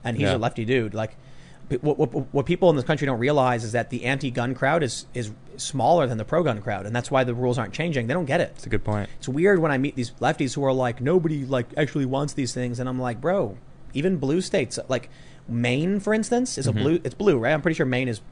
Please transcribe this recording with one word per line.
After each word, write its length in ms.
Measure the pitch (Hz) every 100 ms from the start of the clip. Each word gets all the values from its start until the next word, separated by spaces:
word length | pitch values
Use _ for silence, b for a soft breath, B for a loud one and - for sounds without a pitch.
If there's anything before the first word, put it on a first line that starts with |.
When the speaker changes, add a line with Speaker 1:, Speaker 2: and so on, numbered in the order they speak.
Speaker 1:
and 120 | 120 117
he's 120 | 120
Speaker 2:
Yeah. 80 | 92
Speaker 1:
a 20 |
lefty 260 | 113 -
dude. 300 | 110 131 110
Like, 240 | 107 110 - B B B B -
p-, 80 | 139
what, 200 | 151 143
what, 120 | 151 156 -
what 120 | 139 131
people 240 | 175 180
in 60 | 151
this 80 | 123
country 200 | 151 143
don't 100 | 120
realize 440 | 127 147 127 120
is 80 | 113
that 160 | 117 110
the 160 | 123 120
anti-gun 480 | 135 139 123 120
crowd 300 | 127 135 165
is, 240 | 135 - - 127
is 160 | 107 107 - -
smaller 480 | - 131 120 175 131
than 120 | 113
the 40 |
pro-gun 380 | 107 156 156 107
crowd, 240 | 110 101 98
and 100 | 120
that's 140 | 120
why 140 | 135 123
the 80 |
rules 240 | 120 123 123
aren't 160 | 110
changing. 320 | - 170 139 113
They 60 |
don't 120 | 160 147
get 140 | 160
it. 120 | 156
Speaker 2:
That's 140 | - -
a 20 |
good 140 | 107 -
point. 240 | 104 98 -
Speaker 1:
It's 100 | -
weird 320 | 135 185 190
when 120 | 160
I 80 | 135
meet 160 | 139 135
these 160 | 113 -
lefties 320 | 123 156 139
who 100 | 143
are 80 | 139
like, 300 | 131 123 113
"Nobody, 420 | 123 185 165 151 127
like, 200 | 131 120 -
actually 300 | 151 151 131
wants 280 | 131 147
these 200 | - 127
things," 260 | 127 123 120
and 80 | 127
I'm 120 | 127
like, 200 | 123 113
"Bro, 380 | 165 196 123 95 - - -
even 240 | 131 170 185
blue 240 | 135 165
states, 360 | 185 196 123 - -
like, 220 | 127 - B B B -
Maine, 500 | 117 120 127 170 202
for 140 | 196
instance, 440 | 220 214 240 254 -
is 80 | 135
a 40 |
Speaker 2:
Mm-hmm. 80 | 107
Speaker 1:
blue, 160 | 135 170
it's 120 | 135 -
blue, 220 | 208 139
right? 140 | 113
I'm 80 | 156
pretty 120 | 170 160
sure 120 | 139
Maine 200 | 123 131
is 140 | 110 -